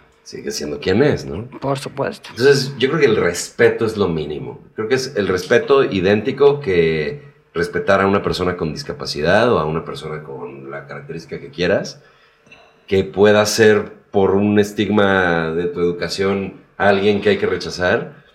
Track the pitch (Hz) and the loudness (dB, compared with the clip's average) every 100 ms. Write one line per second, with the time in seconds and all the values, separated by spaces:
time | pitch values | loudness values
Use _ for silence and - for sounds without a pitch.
0 | _ _ - - - - 76 73 - 101 | _ _ -20 -14 -10 -8 -8 -6 0 2
1 | 143 104 67 80 117 - 135 139 - - | 2 0 -4 -10 -10 -10 -6 -6 -8 -8
2 | 117 - - 98 135 135 - 127 131 160 | -8 -8 -12 2 4 4 2 -2 -2 2
3 | 127 98 87 - - - 117 - 110 104 | 2 2 0 -2 -6 2 2 2 -2 0
4 | 95 80 73 71 64 - - - 110 127 | -2 -2 -6 -8 -12 -14 -14 -8 -2 -2
5 | - - 92 92 - 120 - 139 123 95 | -2 -2 -2 -2 2 2 4 2 2 2
6 | 90 107 117 120 143 143 117 90 82 80 | 2 2 0 2 4 4 0 2 2 0
7 | 73 73 - _ _ - - 87 - 98 | -4 -8 -14 _ _ -6 -4 -2 0 2
8 | 98 98 87 82 90 90 80 71 - 69 | 2 0 0 -2 -2 -2 -6 -6 -10 -12
9 | 71 71 78 101 120 95 76 80 76 69 | -10 -4 0 2 4 2 0 -4 -6 -12
10 | 78 76 73 67 64 67 67 67 69 71 | -12 -12 -12 -14 -14 -16 -14 -14 -14 -16
11 | 71 80 - 78 69 - 87 110 196 - | -14 -14 -12 -14 -12 -4 0 0 -2 -14
12 | _ _ _ _ _ - _ _ - 95 | _ _ _ _ _ -20 _ _ -2 0
13 | 90 92 104 104 104 - 107 104 101 - | 0 4 4 6 2 4 4 4 0 -12
14 | _ 107 95 98 104 104 101 107 101 104 | _ 0 2 2 2 2 2 0 0 2
15 | 98 95 90 85 80 82 87 90 87 85 | 4 4 2 0 -2 -2 -4 -2 -2 -2
16 | 85 - 98 98 95 - _ - 98 98 | -6 -2 -2 -2 -6 -12 _ -2 2 2
17 | 104 101 104 95 101 90 85 - 90 113 | 2 2 2 0 0 -4 -6 -4 0 0
18 | 170 - _ | -4 -14 _